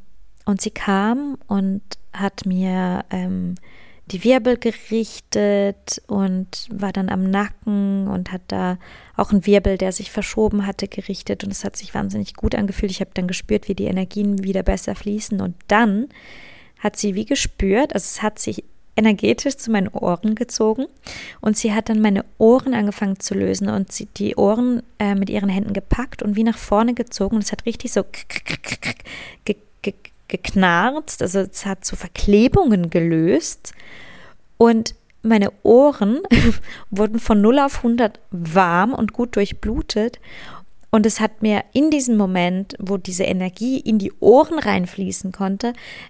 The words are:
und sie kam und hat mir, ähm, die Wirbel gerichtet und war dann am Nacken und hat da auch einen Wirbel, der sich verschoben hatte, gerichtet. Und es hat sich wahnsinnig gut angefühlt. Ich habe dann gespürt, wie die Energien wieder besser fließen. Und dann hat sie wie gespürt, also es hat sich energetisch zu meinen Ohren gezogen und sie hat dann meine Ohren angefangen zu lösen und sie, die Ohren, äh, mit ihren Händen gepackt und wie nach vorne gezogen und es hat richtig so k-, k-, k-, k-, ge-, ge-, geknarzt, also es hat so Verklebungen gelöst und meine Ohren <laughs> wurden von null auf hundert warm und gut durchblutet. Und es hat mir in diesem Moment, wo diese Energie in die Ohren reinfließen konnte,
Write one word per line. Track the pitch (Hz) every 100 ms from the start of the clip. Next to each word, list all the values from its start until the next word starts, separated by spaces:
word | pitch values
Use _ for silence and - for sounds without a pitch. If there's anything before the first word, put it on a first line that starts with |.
| - - - -
und | - 196
sie | 226
kam | - - 196 208 254 285 262 -
und | 196 190 196 - - -
hat | - 196 - 190
mir, | 185 185 185 185 180 -
ähm, | 185 180 185 180 180 - - - - -
die | 185
Wirbel | 226 254 233 247
gerichtet | 233 - - 226 220 - - 208 208 202 202 196 - - -
und | 202 196 185 185 - -
war | 202 202
dann | 190 185
am | 185 190
Nacken | 202 208 - - 202 202 196 196
und | 190 180
hat | 185 -
da | 196 185 180 - - - -
auch | -
einen | 202
Wirbel, | 175 202 196 190
der | 190
sich | 185 196
verschoben | - 196 - 214 208 196
hatte, | 196 196
gerichtet. | - - 196 - 196
Und | 196
es | 190
hat | 202 -
sich | 196
wahnsinnig | - 196 208 196
gut | - 220
angefühlt. | 208 202 - 202
Ich | 185
habe | 190
dann | - 180
gespürt, | 185 - 208 -
wie |
die | 196
Energien | 208 185 190 208 202 196
wieder | 190 190
besser | 185 190 -
fließen. | 196 208 208 - 196
Und | 190 175 -
dann | 208 226 196 277 - - - - - - _
hat | 208 -
sie | 208
wie | 190 220
gespürt, | 277 - - 196 202 294
also | 202
es | - -
hat | 214 -
sich | - 202 - - - -
energetisch | 220 202 208 233 285 262
zu | 233
meinen | 214 190
Ohren | - - 175 214
gezogen | 220 240 - 220 220 285 _ - - - -
und | 214 214
sie | 226
hat | 214 220
dann | 214
meine | 214 196 - -
Ohren | 226 254 269
angefangen | 240 208 - 196 190
zu | -
lösen | 196 190 190 196
und | 208 190
sie, | - 214
die | - 202
Ohren, | - 202 220 247 240 - -
äh, | 208
mit | 196 196
ihren | 208 196
Händen | 190 196
gepackt | 196 - - 254 -
und | 208
wie | 202
nach | 226 226
vorne | - 208 233
gezogen | 240 233 - 196 220
und |
es | 202
hat | -
richtig | - - -
so | -
k-, | - - -
k-, | - - -
k-, | - -
k-, | - - - - - -
ge-, | - 208 - _
ge-, | 202 - - - -
geknarzt, | - - 196 185 170 226 294 311 -
also | 190 190
es | 190 - 202
hat | 190
so | - -
Verklebungen | 180 - 202 208 240 403 320 202 170
gelöst | 175 170 165 165 269 - - - - - - - - - - - -
und | 233 226 226 - _ -
meine | 220 220 202 -
Ohren | - 240 285 277 202 269 392 - 233 -
<laughs> | - - -
wurden | 196 214 220
von | - 214
null | 208 277
auf | 277 -
hundert | 233 240 220 - -
warm | 180 165 175 180 170 214
und | 269 214
gut | - 240 208
durchblutet. | 202 - 214 262 - 214 226 - - - - - - - -
Und | 220
es | 214 -
hat | 220 -
mir | 214 208 -
in | 269 311
diesem | 294 254 214
Moment, | 196 185 175 185 196 -
wo | 185 196
diese | 190 185
Energie | - 185 185 - 240 262
in | - 220
die | 196 -
Ohren | - 247 311 320
reinfließen | 208 190 180 - 185 190 190
konnte, | - 196 196 240 240 - -